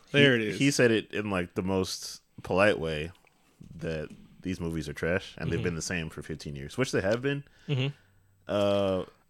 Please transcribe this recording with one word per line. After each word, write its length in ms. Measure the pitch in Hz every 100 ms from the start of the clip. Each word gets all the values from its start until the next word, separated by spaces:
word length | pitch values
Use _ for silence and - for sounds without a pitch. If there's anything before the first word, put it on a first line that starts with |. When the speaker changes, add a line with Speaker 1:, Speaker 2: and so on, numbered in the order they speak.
| -
Speaker 1:
There 260 | 143 143 120
Speaker 2:
He, 60 |
Speaker 1:
it 40 | 107
is. 40 | 95
Speaker 2:
he 120 | 139
said 180 | 139 123
it 220 | 110 -
in, 180 | - 107
like, 240 | 95 87
the 80 | -
most 600 | 92 95 92 - - - _ -
polite 360 | - 92 104 -
way 320 | 80 76 82 - _ _ _ _ - 87
that 320 | 82 78 76 - - -
these 160 | 87 92
movies 280 | 85 82 73
are 40 |
trash 420 | 73 82 92 - -
and 120 | 82
they've 80 | 82
Speaker 1:
Mm-hmm. 60 |
Speaker 2:
been 100 | 90 82
the 60 |
same 260 | - 87 80
for 120 | -
fifteen 340 | 73 78 80 71
years, 200 | 69 -
which 140 | 131
they 100 | 135
have 200 | 95 117
been. 220 | 135 143 - _ -
Speaker 1:
Mm-hmm. 200 | 139 131 143 _ _ _ _ -
Speaker 2:
Uh, 560 | 101 101 101 98 95 - -